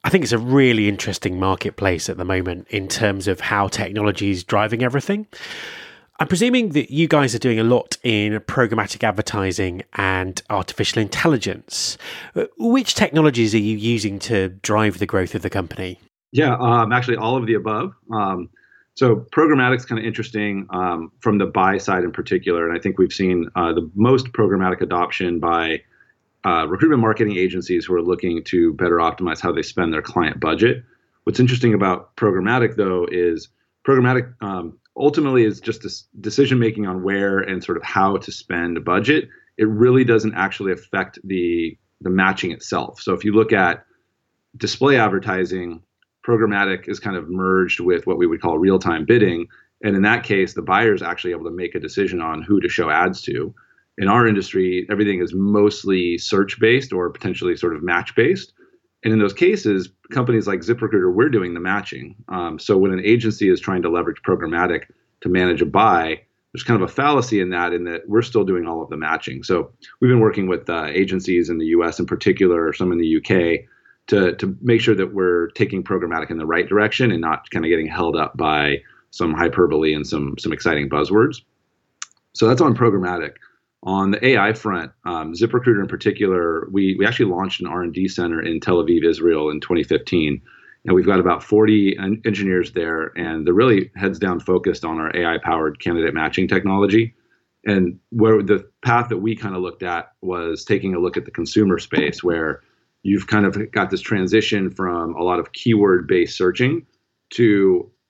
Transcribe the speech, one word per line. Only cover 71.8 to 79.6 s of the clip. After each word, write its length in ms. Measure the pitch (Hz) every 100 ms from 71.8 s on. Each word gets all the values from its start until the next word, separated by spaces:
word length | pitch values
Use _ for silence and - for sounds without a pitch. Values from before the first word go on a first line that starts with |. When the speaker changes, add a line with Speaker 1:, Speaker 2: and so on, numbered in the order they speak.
Speaker 2:
S 160 | 85 80
in 60 |
particular, 600 | 87 90 101 92 92 85
or 60 | 82
some 220 | - 92
in 40 | 85
the 100 | 82
U 120 | 80
K, 480 | - 98 85 82 - _ _ _ -
to, 280 | 104 90 82
to 200 | 98 95
make 200 | 120 113
sure 140 | 113
that 180 | 98 92
we're 340 | 101 90 87 82
taking 320 | - 104 95
programmatic 480 | 90 95 87 82 78
in 60 | 82
the 80 |
right 220 | 78 82 87
direction 440 | 101 107 - 123
and 100 | 85
not 280 | 82 76 -
kinda 180 | 85 82
getting 180 | 82 78
held 280 | 85 85
up 200 | 80 76
by 460 | - 78 76 73 69 - _ _
some 220 | - 87
hyperbole 600 | 78 85 -